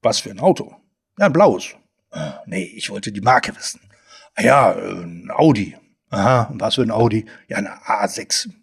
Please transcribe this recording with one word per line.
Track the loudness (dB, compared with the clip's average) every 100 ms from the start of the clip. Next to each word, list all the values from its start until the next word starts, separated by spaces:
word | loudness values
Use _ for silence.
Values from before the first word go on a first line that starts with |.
Was | 0 -2
für | -6
ein | -2
Auto?“ | 0 2 -2 -16 _ _ _ 0
„Ja, | 2
ein |
blaues.“ | 6 6 4 -4 -18 _ _ _
„Ah, | -12 -10 -12 -10
nee, | -8
ich | -8 -10 -10
wollte | -10 -10
die | -4
Marke | 2 2 0 -10
wissen.“ | -12 -14 _ _ _ -20 -18
„Ah | -2
ja, | 4 6 4
äh, | 2 -6 -10
ein | -12 -16 -12
Audi.“ | 2 4 4 -2 -10 _ _ _
„Aha, | -2 2 2
und | 0 -4
was | -4
für | -2
ein | -2
Audi?“ | 0 0 0 -6 -18 _
„Ja, | -8
eine | -8 -10 -6
A | -2 -2
sechs | -6 -6 -6 -6 -16